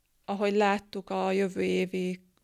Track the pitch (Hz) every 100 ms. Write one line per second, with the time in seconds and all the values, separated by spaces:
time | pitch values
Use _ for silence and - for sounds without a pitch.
0 | _ _ - 202 208 202 202 202 - 196
1 | - 190 190 190 196 185 185 185 185 185
2 | 185 180 _ _